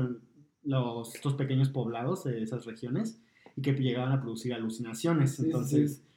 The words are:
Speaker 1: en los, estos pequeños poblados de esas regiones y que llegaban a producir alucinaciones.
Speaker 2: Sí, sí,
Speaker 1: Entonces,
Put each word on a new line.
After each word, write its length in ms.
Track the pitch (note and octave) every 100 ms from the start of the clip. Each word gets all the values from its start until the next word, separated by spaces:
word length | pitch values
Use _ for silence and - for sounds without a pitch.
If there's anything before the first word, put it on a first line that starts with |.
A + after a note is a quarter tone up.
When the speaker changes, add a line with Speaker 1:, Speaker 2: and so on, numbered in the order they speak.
Speaker 1:
en 180 | B2 A#2 - - - _
los, 500 | C#3+ C3+ A#2+ A#2 A2+
estos 200 | - C#3+
pequeños 340 | C#3 C3+ C3 C3+
poblados 540 | C3+ A2+ A#2 C3 F#3
de 180 | C#3 A2+
esas 220 | A2 B2
regiones 560 | A#2 A2 A#2+ D#3 A3 - _ _ - -
y 60 |
que 100 | C#3
llegaban 400 | C3 B2+ A#2+ B2+
a 80 | C3+
producir 340 | A#2 A2+ B2
alucinaciones. 760 | A#2 A2 A2+ A#2 A2 E3 E3 C3+
Speaker 2:
Sí, 40 | -
sí, 80 | D#3+
Speaker 1:
Entonces, 560 | D#3+ C#3 D3 - - -